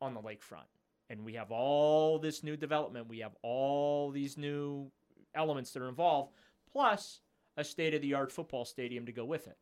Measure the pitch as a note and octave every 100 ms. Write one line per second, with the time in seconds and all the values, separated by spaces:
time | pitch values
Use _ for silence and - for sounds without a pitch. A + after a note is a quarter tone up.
0 | C3+ A#2+ A2 G#2 - D#2+ A1+ _ _ _
1 | - A2 A2 A2+ G#2 A#2 C3+ D3 D3+ D3+
2 | D#3 D#3 D#3 D3+ D3+ D3+ D3 D3+ C3 A#2+
3 | A#2 A2+ G#2+ - A#2 B2+ C#3 C#3+ D3 D3
4 | C#3+ C#3 C#3 C#3+ D3 D3 C#3+ C#3+ C#3 _
5 | _ _ _ - D#3+ C#3+ A#2+ C3+ B2+ B2+
6 | F3 D3 C3+ - _ _ _ C4+ B3+ G3+
7 | - - _ _ _ - D3 - D#3+ D3+
8 | C#3+ C#3 C3 - D#3+ B2+ A#2+ - B2 A#2+
9 | A#2 A#2+ A#2+ D#3 - -